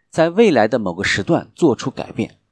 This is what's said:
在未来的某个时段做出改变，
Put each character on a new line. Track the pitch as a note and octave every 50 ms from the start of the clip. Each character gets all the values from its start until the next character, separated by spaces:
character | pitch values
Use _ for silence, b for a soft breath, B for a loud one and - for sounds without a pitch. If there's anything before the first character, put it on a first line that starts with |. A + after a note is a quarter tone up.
| _ _
在 | - - D#3+ E3+
未 | E3+ G3+ A#3+ G#3
来 | D3+ A#2 G#2+
的 | A2 C3+ A#2+
某 | G#2 F#2 E2+
个 | F2 G2+
时 | - - -
段 | F#2+ - E3 B2+ - - _
做 | - E3+ D3+ A2
出 | - - C#3
改 | - - - -
变， | - - G#2 - _ _ _ _